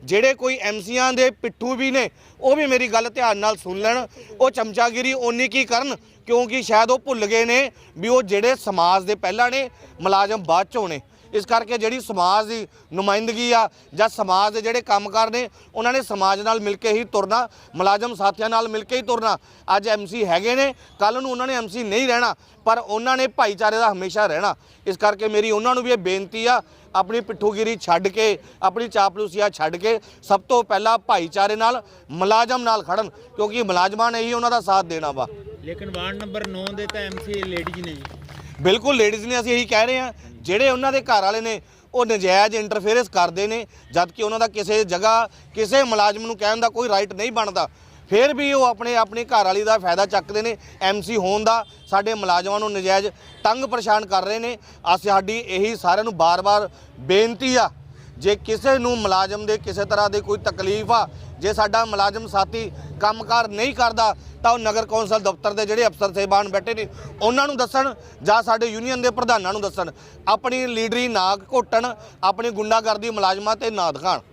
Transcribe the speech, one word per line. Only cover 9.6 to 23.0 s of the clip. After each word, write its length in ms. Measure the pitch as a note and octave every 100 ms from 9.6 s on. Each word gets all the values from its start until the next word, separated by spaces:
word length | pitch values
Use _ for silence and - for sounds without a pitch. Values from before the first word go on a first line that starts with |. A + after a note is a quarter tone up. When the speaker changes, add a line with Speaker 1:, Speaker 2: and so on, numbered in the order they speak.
| C4 - - -
Speaker 1:
ਮੁਲਾਜ਼ਮ 420 | F3 G3 G3+ A3
ਬਾਅਦ 240 | E3+ E3+ G3
'ਚੋਂ 220 | B3 G3
ਨੇ। 120 | D3+ - _ -
ਇਸ 140 | G#3 G3
ਕਰਕੇ 320 | A#3 A3 A#3+
ਜਿਹੜੀ 220 | A3 B3+
ਸਮਾਜ 460 | - G3+ F3 G3+ G#3+
ਦੀ 200 | A3+ G3+ - _
ਨੁਮਾਇੰਦਗੀ 600 | E3 G3 G3+ A3+ A3+ A#3+
ਆ 160 | A#3 G#3+ _ -
ਜਾਂ 140 | C#3+ A3
ਸਮਾਜ 460 | - F#3 F#3 G#3
ਦੇ 60 | G#3+
ਜਿਹੜੇ 200 | A3 A#3
ਕੰਮਕਾਰ 500 | A#3 G3+ G3+ G#3 A3+
ਨੇ, 180 | A#3 A#3+ - -
ਉਹਨਾਂ 180 | - A#3
ਨੇ 100 | C4
ਸਮਾਜ 380 | A#3+ G3+ F#3+ G3
ਨਾਲ 200 | G#3 A3+
ਮਿਲ 160 | G#3 G3+
ਕੇ 160 | A3+
ਹੀ 120 | G#3+
ਤੁਰਨਾ, 440 | A#3+ G#3+ F#3+ A3+ A#3+ - -
ਮੁਲਾਜ਼ਮ 400 | D3+ F#3+ G3+ A#3+
ਸਾਥੀਆਂ 340 | A#3 G3 G3 A3
ਨਾਲ 180 | A3+ A3+
ਮਿਲ 160 | G#3+
ਕੇ 120 | G#3 B3+
ਹੀ 60 |
ਤੁਰਨਾ। 360 | A3 A#3 A3 F#3+ _ - - F#3+
ਅੱਜ 120 | G3+
ਐਮਸੀ 360 | G#3+ G3+ A3
ਹੈਗੇ 300 | G3+ E3+ G#3
ਨੇ, 200 | B3+ C#4 B3+ - -
ਕੱਲ੍ਹ 220 | G3+ A#3+
ਨੂੰ 100 | C4
ਉਹਨਾਂ 160 | B3 B3+
ਨੇ 80 |
ਐਮਸੀ 280 | C4 A3+ G3+
ਨਹੀਂ 260 | A3+ G3+ C4
ਰਹਿਣਾ, 260 | A#3+ A#3+ F#3 _ _
ਪਰ 140 | - A3+
ਉਹਨਾਂ 380 | G#3 G#3+